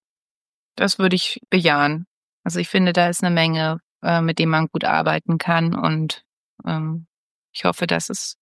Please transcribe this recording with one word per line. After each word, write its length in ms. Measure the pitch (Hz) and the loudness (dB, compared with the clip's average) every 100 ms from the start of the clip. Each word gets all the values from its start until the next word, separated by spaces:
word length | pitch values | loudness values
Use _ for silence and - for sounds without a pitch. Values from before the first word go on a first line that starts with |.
| _ _ _ _ _ _ _ - | _ _ _ _ _ _ _ -4
Das 240 | 196 - | -2 2
würde 160 | 190 180 | 2 2
ich 260 | - - - | -2 -8 -2
bejahen. 560 | 190 165 147 147 156 180 _ _ _ | 2 2 4 2 0 -6 _ _ _
Also 160 | 175 175 | -8 -6
ich 100 | 175 | -2
finde, 240 | 190 180 | 2 2
da 140 | 175 175 | 4 2
ist 160 | 175 | 2
eine 100 | 180 | 0
Menge, 460 | 170 165 160 160 165 - _ | 2 2 2 0 -2 -8 _
äh, 180 | - 170 | 0 2
mit 180 | 165 165 | 2 2
dem 100 | 165 | 2
man 180 | 160 160 | 2 0
gut 160 | 160 | -2
arbeiten 540 | - 156 160 156 - 165 | 0 0 2 0 0 -2
kann 360 | - 170 165 | 0 0 0
und, 500 | - 165 156 156 - _ _ _ _ 165 | 0 -2 -2 -4 -6 _ _ _ _ -6
ähm, 420 | 160 156 165 165 _ _ _ _ | -4 -4 -6 -10 _ _ _ _
ich 140 | - 180 | -4 -4
hoffe, 220 | 175 175 | -2 -2
dass 220 | 165 - | -2 -2
es 280 | 196 - - | -8 -10 -14